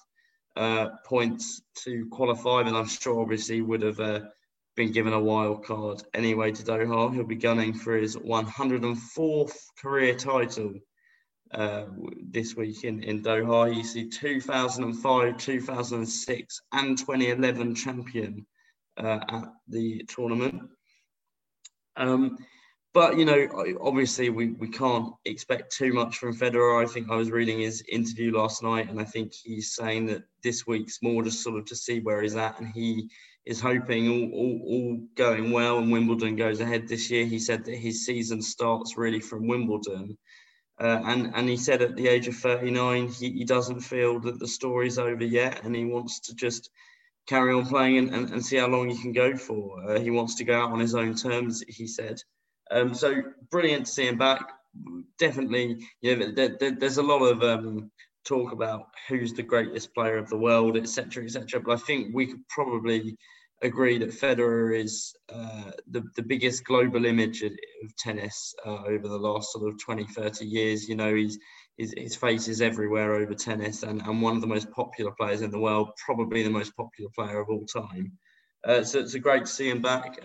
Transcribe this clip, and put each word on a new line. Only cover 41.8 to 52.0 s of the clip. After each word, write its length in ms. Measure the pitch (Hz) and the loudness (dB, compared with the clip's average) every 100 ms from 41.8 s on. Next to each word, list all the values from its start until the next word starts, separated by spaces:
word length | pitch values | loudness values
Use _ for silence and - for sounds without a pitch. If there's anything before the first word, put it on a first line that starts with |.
at 160 | 120 120 | 4 2
the 100 | 123 | 4
age 220 | 123 120 | 4 2
of 80 | 117 | -2
thirty-nine, 720 | 127 123 127 123 123 123 123 | 0 2 0 2 2 2 0
he, 220 | 117 127 | -4 -6
he 140 | 131 | -2
doesn't 360 | 120 127 123 123 | 2 2 2 -4
feel 400 | 127 127 120 120 | -4 2 2 2
that 180 | 117 120 | -2 -6
the 80 | 117 | -8
story's 520 | - 131 123 123 123 | -6 -2 0 0 0
over 260 | 120 117 | -2 0
yet, 400 | 117 120 127 - | 2 2 2 0
and 100 | 113 | -4
he 120 | 117 117 | -2 -2
wants 340 | 120 120 - | -2 -4 -10
to 140 | - | -12
just 340 | 117 123 120 - _ - _ _ _ - | -4 -4 -4 -10 _ -20 _ _ _ 0
carry 280 | 131 127 | 2 4
on 100 | 127 | 4
playing 320 | 127 139 131 131 | 2 4 6 6
and, 180 | 127 | 4
and, 160 | 113 120 | 0 -2
and 140 | 120 | -4
see 140 | 120 135 | 0 2
how 80 | 123 | 4
long 240 | 127 123 | 2 0
he 100 | 120 | -2
can 120 | 123 | -2
go 220 | 120 127 | 4 4
for. 560 | 131 - 107 101 95 98 | 2 -4 -6 -6 -8 0
Uh, 80 | 107 | 0
he 120 | 117 | 2
wants 240 | 117 117 | 2 0
to 100 | - | -2
go 160 | 117 120 | 2 2
out 100 | 117 | 2
on 80 | 113 | 0
his 160 | 117 | 0
own 200 | 117 113 | 2 0
terms, 500 | 110 127 120 120 113 - | 0 -2 0 -2 -4 -8
he 200 | 113 113 | -12 -10
said. 340 | - | -8